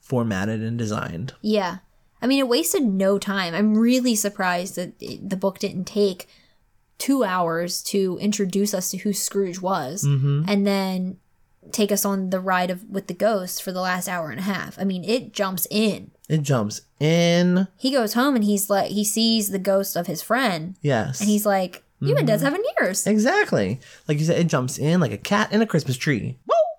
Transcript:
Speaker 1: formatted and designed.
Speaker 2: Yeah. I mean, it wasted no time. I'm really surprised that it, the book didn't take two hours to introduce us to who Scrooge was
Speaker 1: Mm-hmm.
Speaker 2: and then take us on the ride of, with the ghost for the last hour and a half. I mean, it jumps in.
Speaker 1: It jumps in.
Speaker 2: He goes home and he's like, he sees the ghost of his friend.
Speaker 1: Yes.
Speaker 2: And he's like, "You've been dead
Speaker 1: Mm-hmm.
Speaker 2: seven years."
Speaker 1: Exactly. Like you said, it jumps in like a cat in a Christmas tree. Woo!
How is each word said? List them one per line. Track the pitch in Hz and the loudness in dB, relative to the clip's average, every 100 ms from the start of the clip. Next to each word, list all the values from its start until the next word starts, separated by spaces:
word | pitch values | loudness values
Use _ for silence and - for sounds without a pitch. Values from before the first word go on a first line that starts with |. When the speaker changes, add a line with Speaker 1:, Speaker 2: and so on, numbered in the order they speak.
Speaker 1:
formatted | - 127 117 95 101 110 | -2 -2 0 0 -2 -2
and | 113 117 | -4 -4
designed. | 113 107 - 165 131 - | -4 -4 -6 -8 -10 -8
Speaker 2:
Yeah. | 214 214 185 180 _ _ _ _ | -2 0 -2 -6 _ _ _ _
I | 233 | 0
mean, | 277 | 2
it | 262 | 2
wasted | 240 330 392 | 2 2 0
no | 262 190 190 202 | 0 2 2 2
time. | 202 196 180 | 0 -2 -2
I'm | 165 214 214 | 0 2 4
really | 233 254 247 | 4 4 2
surprised | 214 202 202 185 180 185 180 | 0 -2 -2 -2 -2 -4 -8
that | 180 - | -10 -10
it, | - - 196 | -12 -12 -6
the | 190 | -2
book | 196 190 | -2 -2
didn't | 196 - | -6 -6
take | 180 208 202 190 - _ _ _ _ _ _ _ | -6 0 0 0 -12 _ _ _ _ _ _ _
two | - 269 | -2 2
hours | 214 185 170 165 175 - | 2 2 0 0 -2 -4
to | - 202 190 180 | -2 0 0 0
introduce | 208 208 196 196 202 | -2 0 0 0 0
us | 196 185 | 0 -4
to | 190 | -4
who | 208 | -2
Scrooge | 196 - 202 196 180 | -2 -2 -2 -2 -2
was | 185 190 131 175 | -2 -2 -4 -2
Speaker 1:
Mm-hmm. | 143 139 139 143 165 | 0 2 2 2 2
Speaker 2:
and | 202 202 | 2 2
then | 196 190 185 185 185 _ _ _ _ - | 0 0 -2 -4 -8 _ _ _ _ -12
take | - 202 | -2 0
us | 202 | 2
on | 202 196 190 | 0 -2 -2
the | 185 | -2
ride | 185 185 180 | 0 0 0
of, | 180 - | -4 -6
with | 196 196 | -8 -6
the | |
ghost | 180 208 214 180 - | 0 0 0 -2 -8
for | - | -6
the | 185 | -4
last | 185 180 180 | -2 -2 -2
hour | 180 185 | -4 -6
and | - | -6
a | |
half. | 190 190 - - | -4 -4 -6 -4
I | |
mean, | 196 185 | -2 -2
it | 165 240 220 | -2 -2 -2
jumps | - 196 185 - | -4 -4 -2 -2
in. | 208 220 147 95 _ - | 0 0 -2 -10 _ -2
Speaker 1:
It | 156 | -2
jumps | 143 135 104 - - _ | 2 0 0 -6 -14 _
in. | 147 165 170 175 180 180 190 _ | 2 4 4 4 4 4 0 _
Speaker 2:
He | 262 | -2
goes | 269 214 | 0 0
home | 226 269 | 2 2
and | 262 | 2
he's | 208 208 196 | 2 0 2
like, | 202 - | 0 0
he | 202 | 0
sees | 208 - 226 226 196 | -2 2 2 2 0
the | 190 | -2
ghost | 190 196 196 | 2 0 0
of | - 175 | -4 -4
his | 165 | -6
friend. | - 233 262 170 160 185 | -2 0 2 -2 -6 -4
Speaker 1:
Yes. | 147 127 107 131 | 0 0 0 -2
Speaker 2:
And | 202 | 2
he's | 208 208 | 2 2
like, | 196 185 - _ _ | 0 0 -8 _ _
"You've | 143 494 | 0 2
been | 247 | 4
dead | 214 | 2
Speaker 1:
Mm-hmm. | 277 | 2
Speaker 2:
seven | 330 480 - | 0 -2 0
years." | 220 190 - | 0 0 2
Speaker 1:
Exactly. | 214 220 392 415 160 95 123 - - - | 2 4 2 2 2 0 -2 -8 -20 -2
Like | 147 | 0
you | |
said, | 156 - | 2 2
it | 170 | 2
jumps | 156 127 - | 2 -2 -2
in | 147 175 | 2 2
like | 143 | 2
a | 104 | -2
cat | - 202 214 | -2 0 2
in | 208 | 2
a | 220 | 2
Christmas | 165 139 127 | 0 0 -2
tree. | - 127 120 127 - | 0 0 -2 -8 0
Woo! | 679 659 | 2 2